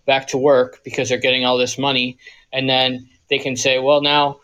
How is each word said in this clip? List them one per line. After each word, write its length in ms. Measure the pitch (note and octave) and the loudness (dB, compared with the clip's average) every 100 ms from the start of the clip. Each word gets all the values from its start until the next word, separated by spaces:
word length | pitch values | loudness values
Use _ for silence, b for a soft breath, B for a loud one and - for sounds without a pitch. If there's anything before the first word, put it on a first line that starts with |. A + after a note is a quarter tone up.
| - | -2
back 220 | C3+ C3+ | -2 0
to 100 | C3+ | 0
work 420 | C#3+ C3 B2+ - | 4 4 2 -4
because 260 | C3 - B2 | -12 -6 -4
they're 80 | B2 | -2
getting 260 | C3 B2+ | 0 0
all 140 | B2+ B2 | 2 0
this 180 | B2 - | 0 -2
money? 380 | C#3 C3 B2+ - B B B | -2 -2 -4 -8 B B B
And 160 | C3+ C3 | -6 -2
then 400 | C3 C3 B2+ - _ - | 0 0 -2 -12 _ -6
they 100 | C#3 | -4
can 160 | C#3 B2 | -4 -4
say, 220 | C3+ C3 | 0 0
"Well, 220 | C3+ D3 | 2 2
now, 400 | C#3+ D3 C#3+ C#3 | 4 2 0 -2